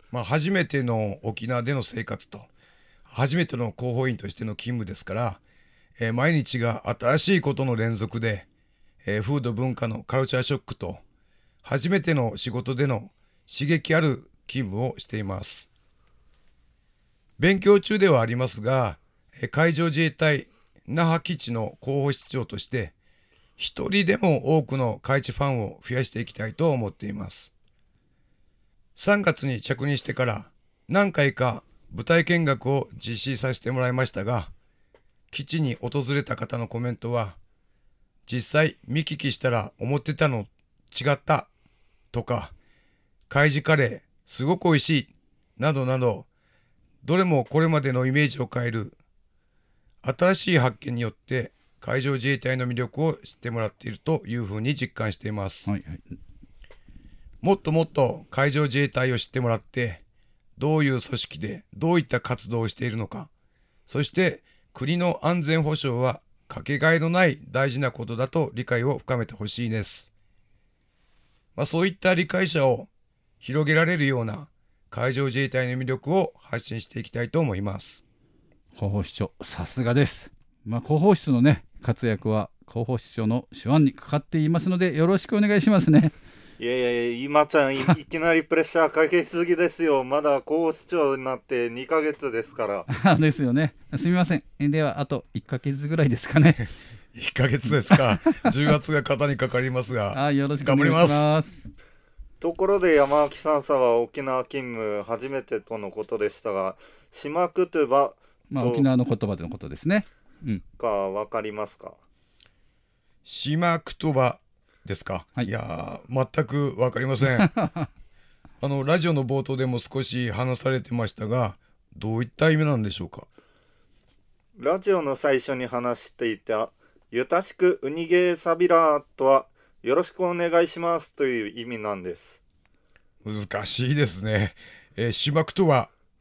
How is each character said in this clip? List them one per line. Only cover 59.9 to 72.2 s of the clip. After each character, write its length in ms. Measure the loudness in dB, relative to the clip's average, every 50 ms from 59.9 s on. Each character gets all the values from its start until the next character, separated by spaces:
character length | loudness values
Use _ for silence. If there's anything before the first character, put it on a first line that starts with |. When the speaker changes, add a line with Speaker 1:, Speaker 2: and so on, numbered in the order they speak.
| -6 -10 -16 _ _ _ _ _ _ _ _ _ _ -4
Speaker 1:
ど 200 | -2 0 2 2
う 60 | 2
い 40 | 2
う 120 | 0 -2
組 180 | -4 -6 -6 -6
織 200 | -6 -8 -10 -10
で、 260 | -10 -10 -10 -10 -14 _ -8
ど 160 | -4 0 2
う 80 | 2 2
い 20 |
っ 40 | 2
た 140 | 0 -4 -4
活 280 | -2 -4 -6 -6 -6 -6
動 140 | -4 -2
を 60 | -2 -4
し 60 | -4
て 120 | -4 -6
い 40 | -6
る 60 | -4
の 100 | -6 -8
か、 220 | -8 -10 -12 -14 -14 _ _ _ _ _ _ _ _ _ _ _
そ 160 | -8 -4 -4
し 80 | -4 -2
て 320 | 0 0 0 0 0 -4 _ _ _ _ _ _
国 240 | -10 -6 -4 -2 0
の 240 | 0 0 0 0 0
安 200 | 0 0 0 0
全 200 | 0 2 2 2
保 140 | 2 0 -2
障 260 | -2 -2 -2 -2 0
は 180 | 0 0 -2 -4 _ _ _ _ _ -16
か 140 | -14 -10
け 160 | -6 -4 -2 2
が 140 | 4 4
え 60 | 4 4
の 100 | 2 2
な 180 | 2 4 4
い 120 | 4 2 0 -8 -4
大 200 | 0 0 0 0
事 80 | 0 0
な 140 | -2 -2
こ 120 | -2 -4 -8
と 120 | -6 -4
だ 100 | -4 -4
と 240 | -2 0 -2 -2 -2 -4
理 100 | -8 -4
解 180 | -2 -2 0
を 160 | 0 0 -2 -2
深 180 | -4 -4 -2
め 100 | -2 -2
て 80 | -6 -8
ほ 120 | -10 -8
し 200 | -8 -6 -4 -4
い 40 | -2
で 140 | -2 -4 -4
す。 280 | -6 -8 -12 -16 _ _ _ _ _ _ _ _ _ _ _ _ _ _ _ _ _ _ _ _ _ _ _ _ _ _ _ _ _ -6
ま 80 | -4 -4
あ、 20 |
そ 140 | -2 0 0
う 60 | 0
い 40 | 0
っ 60 | 0
た 180 | 0 2 2 2
理 120 | 2